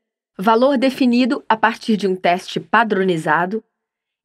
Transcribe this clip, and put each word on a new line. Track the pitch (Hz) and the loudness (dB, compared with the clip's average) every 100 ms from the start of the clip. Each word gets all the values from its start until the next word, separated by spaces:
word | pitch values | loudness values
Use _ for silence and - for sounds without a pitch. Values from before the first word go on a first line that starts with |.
| _ _ _ - | _ _ _ -4
valor | 196 226 262 277 | 0 2 2 2
definido | 262 254 254 240 254 208 - | 0 0 0 2 0 -2 -2
a | 220 | 0
partir | 214 226 - 214 | 0 -2 -2 -2
de | 196 | 0
um | 185 | -2
teste | 180 180 - - | 0 -2 -4 -10
padronizado, | - - 214 196 190 170 165 156 180 214 - _ _ _ _ _ | -2 0 2 0 0 -2 0 -2 -2 -6 -10 _ _ _ _ _